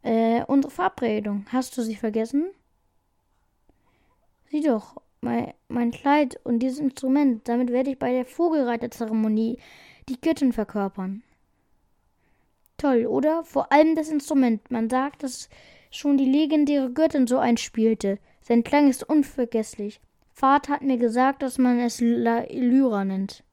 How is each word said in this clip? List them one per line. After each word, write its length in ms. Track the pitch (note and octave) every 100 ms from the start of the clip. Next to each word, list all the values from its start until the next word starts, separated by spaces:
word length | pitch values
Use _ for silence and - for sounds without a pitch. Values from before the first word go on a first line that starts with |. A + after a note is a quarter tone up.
Äh, 420 | A#3 A3+ A3+ A#3
unsere 260 | - C#4 C#4
Verabredung. 760 | - F#4+ - A#3 G#3+ G#3 G3+ G3+
Hast 260 | B3+ B3+ -
du 60 |
sie 140 | A3+ G#3
vergessen? 540 | A3 G#3+ A3+ C#4 F4 G4 _ _ _ _ _ _ _ _ _ _ _ _ _ _ _ _ _ _ _
Sieh 120 | D4+
doch, 400 | D4+ A3 - - _ _
mein, 320 | A#3+ A#3 - - _
mein 220 | A#3+ A#3+
Kleid 500 | - C#4 D4 B3 -
und 160 | - A#3
dieses 180 | C4 C4
Instrument. 720 | C#4 - C4 C#4 C#4+ A3+ -
Damit 220 | A#3+ B3+
werde 200 | A#3+ C4+
ich 80 | C4
bei 140 | B3+
der 120 | B3+
Vogelreiterzeremonie 1300 | B3 - E4+ D#4+ B3 A#3 A#3+ - A3 A3 G#3+ G#3+ A3+ A#3+ - - - _ -
die 120 | B3
Göttin 320 | D#4+ D#4+ C4+
verkörpern. 680 | A3+ G#3 G#3+ G3 G3 F#3+ G3 _ _ _ _ _ _ _ _ _ _ _ _ _ _ _ -
Toll, 280 | D4 B3 A#3
oder? 380 | C#4 D4 E4
Vor 280 | D#4+ F#4 -
allem 220 | C#4+ D#4+
das 140 | D#4+ D#4
Instrument. 600 | D4+ - C#4+ B3 A3 -
Man 180 | A#3 A3+
sagt, 340 | B3+ C#4 -
dass 260 | C4+ - - - - - _
schon 260 | - C#4+ C#4
die 140 | C4
legendäre 640 | C#4 D4+ D4+ D4 C#4+ C4
Göttin 340 | B3+ D#4+ D4 A#3+
so 120 | B3
einspielte. 800 | - A#3 - - A3 A3 G3 G3+ _ _
Sein 240 | _ A#3+
Klang 240 | A#3 C#4+ C#4+
ist 140 | B3+
unvergesslich. 1000 | - D4+ C#4 - A#3+ A3+ A3 - G#3 - _ _ _
Vater 400 | - C4+ C#4+ C#4
hat 100 | C#4+
mir 140 | C#4 B3+
gesagt, 460 | A#3+ A#3 C4 C#4
dass 160 | C4+ B3
man 200 | B3+ A#3+
es 200 | A#3+ -
La-, 460 | A#3 A#3+ A#3 A#3 -
Lyra 560 | - B3 C4 C4 G#3
nennt. 400 | G3 F#3+ G3 - _